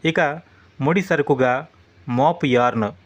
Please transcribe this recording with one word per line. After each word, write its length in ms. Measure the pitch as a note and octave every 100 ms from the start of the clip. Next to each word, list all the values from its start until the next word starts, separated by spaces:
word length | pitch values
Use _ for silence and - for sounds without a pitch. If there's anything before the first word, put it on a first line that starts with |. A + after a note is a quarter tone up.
| E3
ఇక 100 | E3 D3+ D#3 - _ _ - C3+
ముడి 180 | F3+ F#3
సరుకుగా 460 | D#3 C#3+ C3 B2+ B2+ D#3 _ _ _ - B2
మాప్ 240 | D3 E3 C#3+
యార్న్ 380 | B2 B2 A#2 G#2 -